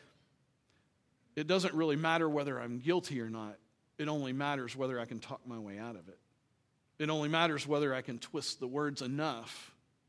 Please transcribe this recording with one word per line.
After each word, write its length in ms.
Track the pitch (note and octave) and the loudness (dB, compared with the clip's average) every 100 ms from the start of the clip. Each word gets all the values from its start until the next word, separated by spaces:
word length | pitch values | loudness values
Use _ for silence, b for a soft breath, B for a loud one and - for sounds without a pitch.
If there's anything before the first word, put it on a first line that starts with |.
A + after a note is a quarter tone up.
| B B B _ _ _ _ _ _ _ _ _ _ - | B B B _ _ _ _ _ _ _ _ _ _ -6
it 100 | D#3 | 2
doesn't 280 | F#3+ F3 | 4 4
really 200 | D#3 D#3+ | 4 4
matter 340 | C#3+ D#3+ E3 D#3+ | 4 4 4 4
whether 300 | D3 C#3+ B2+ | 2 0 -2
I'm 200 | A#2+ B2 | -4 -2
guilty 420 | C#3 F3 F3 C3+ | 2 2 2 -4
or 80 | A2+ | -4
not. 300 | A2+ G#2+ G2+ _ _ _ - | -6 -8 -12 _ _ _ -6
It 100 | D3+ | -2
only 240 | D3+ C3 | -2 -2
matters 420 | C3 C#3+ C#3 A#2+ | 0 0 0 -4
whether 240 | C3 C3 B2 | -2 -2 -2
I 60 | |
can 160 | A#2 A#2 | -4 -8
talk 260 | - C3+ B2 | -8 -12 -10
my 120 | A#2 | -10
way 200 | G#2 G2 | -8 -8
out 160 | A#2 | -10
of 140 | G#2 E2+ | -10 -16
it. 100 | F2 _ _ _ _ _ _ _ - | -20 _ _ _ _ _ _ _ -4
It 120 | D3+ | 0
only 180 | D#3 D3 | 0 2
matters 360 | D#3+ E3+ D3 | 4 4 2
whether 300 | C#3 D3 D3 | 2 2 4
I 80 | C3 | 0
can 160 | B2 A#2+ | -4 -8
twist 400 | - D#3 - - | -6 -6 -4 -4
the 80 | B2+ | -4
words 360 | C#3 D3 C3+ | 0 0 -2
enough 720 | B2+ C#3 D#3 A#2 - - - - _ _ | -2 0 -2 -2 -8 -14 -16 -20 _ _